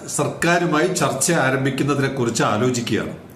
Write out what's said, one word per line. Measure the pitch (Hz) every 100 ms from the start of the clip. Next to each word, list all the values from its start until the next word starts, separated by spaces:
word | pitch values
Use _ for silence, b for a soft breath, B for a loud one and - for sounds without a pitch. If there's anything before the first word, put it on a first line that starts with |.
| -
സർക്കാരുമായി | - 131 - 165 175 170 151 165
ചർച്ച | 170 139 - -
ആരംഭിക്കുന്നതിനെ | 165 131 135 135 - 143 131 131
കുറിച്ച് | - 117 -
ആലോചിക്കുകയാണ്. | 131 104 127 120 113 98 - - -